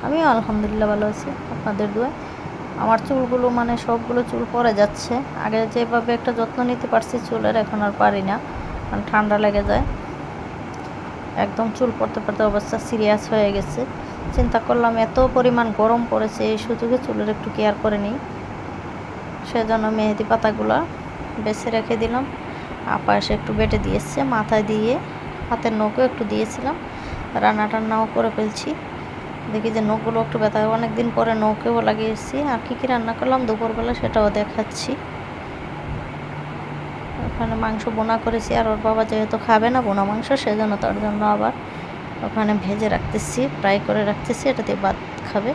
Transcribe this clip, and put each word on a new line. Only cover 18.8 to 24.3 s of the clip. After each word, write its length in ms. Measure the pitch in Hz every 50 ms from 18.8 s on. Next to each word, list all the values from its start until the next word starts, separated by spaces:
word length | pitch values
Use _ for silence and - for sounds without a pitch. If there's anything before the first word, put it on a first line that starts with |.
| - - - - - - - - - - - - - -
সেজন্য 360 | - 233 220 214 226 220 214 220 220
মেহেদি 280 | 220 214 214 208 208 214 -
পাতাগুলা 460 | 233 226 - 220 208 220 214 214 220 269 339 - - - - - - - - - - - 208
বেছে 220 | 214 214 - - 240 226
রেখে 200 | 226 220 - 233 208
দিলাম। 220 | 226 226 233 254 277 262 - - - - - - - - - - - - -
আপা 160 | 196 - - 202 202
এসে 120 | 196 - 214
একটু 140 | 208 - - 214
বেটে 200 | 208 220 220 220 208 202
দিয়েছে, 320 | 196 - 208 - - - - 277 269